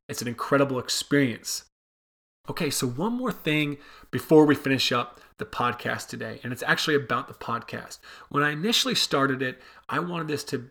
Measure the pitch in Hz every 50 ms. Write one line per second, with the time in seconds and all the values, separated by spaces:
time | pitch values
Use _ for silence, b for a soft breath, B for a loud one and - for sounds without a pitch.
0 | b - 113 - 113 123 117 - - - 143 139 143 131 131 123 - - - -
1 | - - 143 143 139 120 110 - - - - - - _ _ _ _ _ _ _
2 | _ _ _ _ _ _ _ _ _ - - - 170 139 - - 135 123 120 143
3 | 185 226 240 247 254 220 175 - - 156 151 151 147 143 143 B B B B B
4 | B _ - 120 - - 160 156 156 147 139 - - 139 135 127 - - 127 120
5 | 120 - - B B B B - - - - - 120 120 113 - - 120 117 107
6 | - - 120 117 117 110 110 - - 120 123 - - - 165 - - 160 147 139
7 | 120 - 120 127 131 - - - - - 117 113 - - 123 117 - - - B
8 | B B B B B B - 143 147 147 151 151 175 226 233 - - 254 214 -
9 | - - 156 143 135 135 131 127 135 127 - B B B B B B - 135 151
10 | 175 175 175 165 160 151 147 131 - - 139 120 120 -